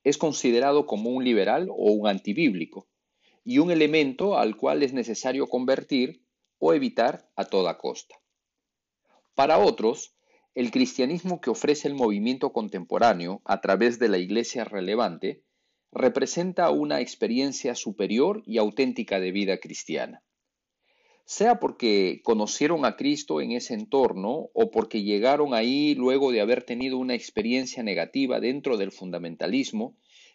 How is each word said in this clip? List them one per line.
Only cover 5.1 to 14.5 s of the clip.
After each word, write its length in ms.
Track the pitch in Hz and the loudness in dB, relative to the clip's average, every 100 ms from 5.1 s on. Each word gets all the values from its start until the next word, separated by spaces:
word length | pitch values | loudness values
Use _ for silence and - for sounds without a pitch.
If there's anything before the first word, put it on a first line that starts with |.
| 107 131 135 - | -4 -4 -2 -2
convertir 760 | 127 127 131 135 135 127 - _ _ _ _ | -2 0 -2 0 -2 -2 -4 _ _ _ _
o 160 | 156 | 2
evitar 560 | 160 127 - 117 - - - | 2 0 0 0 -2 -10 -8
a 80 | |
toda 340 | 98 98 87 80 | -2 0 0 -2
costa. 380 | 67 - - - _ _ _ _ _ _ _ _ _ _ _ - | -6 -8 -12 -20 _ _ _ _ _ _ _ _ _ _ _ 0
Para 220 | 139 165 | 4 6
otros, 580 | 196 117 110 143 - _ _ _ _ - | 4 4 0 -2 -8 _ _ _ _ -4
el 160 | 120 | -2
cristianismo 680 | 127 123 - 127 175 180 175 | 2 0 0 -2 -2 -4 -4
que 80 | - | -2
ofrece 380 | 113 - 147 147 | -2 0 0 -2
el 80 | |
movimiento 580 | 139 120 101 113 131 139 | 0 0 0 -2 -2 -2
contemporáneo 880 | - 107 95 85 98 113 90 87 95 | -4 -6 -8 -4 2 2 2 -2 -8
a 160 | - 98 | -4 -4
través 400 | 98 98 120 117 | 0 2 2 2
de 80 | 120 | 2
la 100 | 92 | 0
iglesia 460 | 90 107 117 | 0 -2 -4